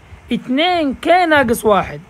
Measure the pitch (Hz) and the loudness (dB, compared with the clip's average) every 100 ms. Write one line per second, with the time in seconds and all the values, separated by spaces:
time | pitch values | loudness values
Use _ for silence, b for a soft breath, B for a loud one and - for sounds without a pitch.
0 | B B - 233 240 262 349 349 285 220 | B B -8 -8 -4 0 0 0 -2 -4
1 | 320 359 339 294 247 233 220 190 151 147 | 0 2 4 2 2 0 2 0 0 -10
2 | - | -18